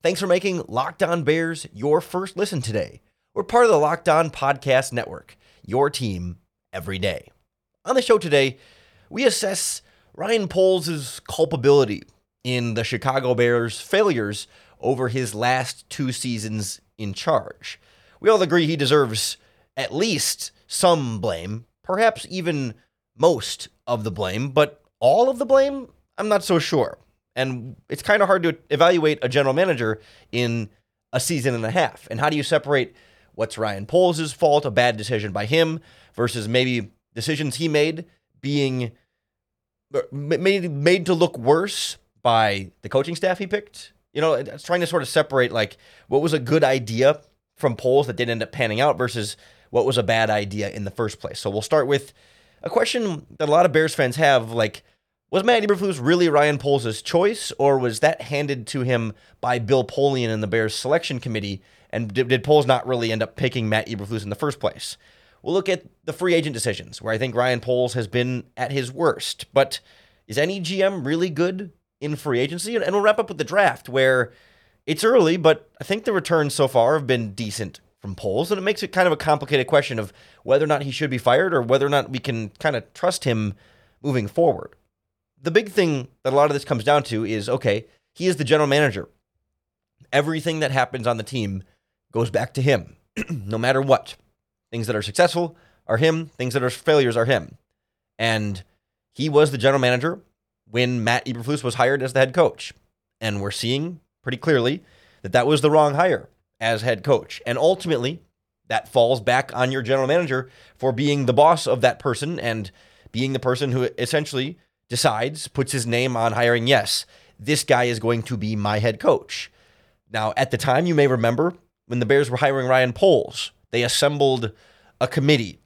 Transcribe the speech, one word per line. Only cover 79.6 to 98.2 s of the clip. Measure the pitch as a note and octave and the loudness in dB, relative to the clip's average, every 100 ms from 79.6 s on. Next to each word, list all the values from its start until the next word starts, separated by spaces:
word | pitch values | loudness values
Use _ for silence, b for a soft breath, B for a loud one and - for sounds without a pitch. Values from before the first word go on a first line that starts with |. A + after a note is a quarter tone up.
| - | 2
question | D3 D3 A#2 | 0 0 -6
of | G2+ b b b | -8 b b b
whether | - C#3 | 0 2
or | D3+ | 2
not | D3 | 0
he | C#3 | -2
should | B2 D3+ | -6 -4
be | B2+ | 0
fired | - C3 F#3 | 2 4 4
or | D#3 | 0
whether | A#2+ C3+ | 2 2
or | C#3 | 2
not | C#3+ - | 0 -2
we | B2+ | -8
can | - A#2 G#2+ _ | -6 -6 -8 _
kinda | D#3 B2+ - | -4 -4 -8
trust | - F3 F3+ | -4 -4 -2
him | C#3 A2+ G#2+ G2+ b b b b | -2 0 -2 -6 b b b b
moving | C#3+ B2+ G2+ | -2 -2 -2
forward. | - E3+ G2+ - _ _ _ _ _ _ _ | 0 0 0 -10 _ _ _ _ _ _ _
The | C#3 | 0
big | F3+ G#3 | 0 0
thing | G#3 F3 C#3 B2 _ | 0 0 -2 -6 _
that | C3 | 0
a | |
lot | C#3 D3 | 2 2
of | |
this | C#3 | 0
comes | - C3 | -4 -2
down | A2 D3 | 2 2
to | - A2 | 0 -4
is, | G#2+ A2 G#2 | -2 -4 -2
okay, | A#2+ A#2+ G2+ - b b | -2 0 -2 -6 b b
he | - F3+ | -4 -2
is | |
the | D#3 | -2
general | C3 D3+ D3 | 0 2 4
manager. | C#3 D3 F#2+ - _ _ _ _ _ _ _ _ _ _ | 2 2 -2 -12 _ _ _ _ _ _ _ _ _ _
Everything | C3+ D3 D#3+ E3+ D#3+ | 0 0 -2 -4 -2
that | D3 | 0
happens | C3 B2+ C3 A#2 | 0 -2 -2 -2
on | A2+ | -4
the | |
team | G#2+ B2+ G#2 G2 - _ _ _ _ | -4 -6 -4 -6 -10 _ _ _ _
goes | A2+ A#2 | -2 -2
back | G2+ A#2 | -2 -4
to | - | 0
him, | C3 A#2+ - _ _ | 2 0 -2 _ _
<clears throat> | - - | -12 -8
no | D3 G2 A2 | -8 -6 -2
matter | B2 C3+ | 0 0
what. | C#3 B2+ - - _ _ _ _ _ | 4 2 2 -20 _ _ _ _ _
Things | A#2 A2+ | -8 -4
that | |
are | G#2+ | -4
successful | G#2 - F3 F3 E3+ b b b | -4 2 2 2 -4 b b b
are | - A2+ | -2 2
him. | D#3+ D#3+ D#3+ - | 2 0 -6 -8
Things | B2+ | -4
that | C3 | -2
are | B2+ | -2
failures | - - D3+ B2+ A2+ | -2 2 4 4 2
are | |
him. | A#2 B2 D#2+ - _ _ _ _ _ | 2 0 -2 -20 _ _ _ _ _
And | - | -4